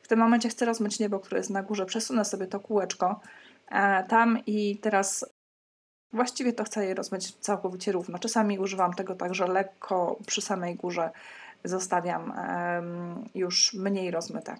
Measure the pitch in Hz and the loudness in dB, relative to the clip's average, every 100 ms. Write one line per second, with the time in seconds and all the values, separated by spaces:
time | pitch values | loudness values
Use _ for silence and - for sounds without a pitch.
0 | - 226 226 233 226 - 233 226 208 - | 2 6 6 6 4 0 0 2 -2 0
1 | 208 196 - 196 185 196 196 214 - 226 | 0 -2 -2 -4 -2 -4 -2 -2 -2 -2
2 | - 247 208 190 190 196 - 208 180 - | 0 0 0 -2 -4 -6 0 0 0 0
3 | 185 208 - - - - - - 202 190 | 0 0 -10 -20 -20 -20 -2 2 4 4
4 | 190 226 233 226 - 208 208 208 214 196 | 4 6 6 4 0 0 0 0 2 2
5 | 196 - - _ _ _ _ _ _ _ | 2 -2 -6 _ _ _ _ _ _ _
6 | _ 226 247 - 247 233 214 220 190 185 | _ 0 0 2 0 0 -4 -2 -2 -2
7 | - 180 - - - 107 190 185 208 185 | -4 -6 -6 -8 -2 -2 -2 -4 -2 -2
8 | - 175 226 226 214 196 190 190 180 180 | -2 -6 0 2 2 2 -2 2 0 0
9 | 185 185 175 185 180 185 190 _ - 185 | -6 -4 -4 0 2 2 0 _ -2 0
10 | 175 - - - - 190 175 175 180 175 | 2 -2 -4 -4 -2 -2 -2 -4 -4 -2
11 | 165 - - - - - 175 185 185 180 | -2 -4 -18 -18 -20 -12 -4 -4 0 0
12 | 175 165 170 - 175 175 175 175 175 175 | 0 -4 -6 -6 -4 -2 -2 -4 -4 -8
13 | 175 175 - 190 180 185 - 196 196 196 | -8 -10 -10 -4 -2 2 2 2 -2 -2
14 | 180 165 170 160 - | -2 -4 -4 -8 -10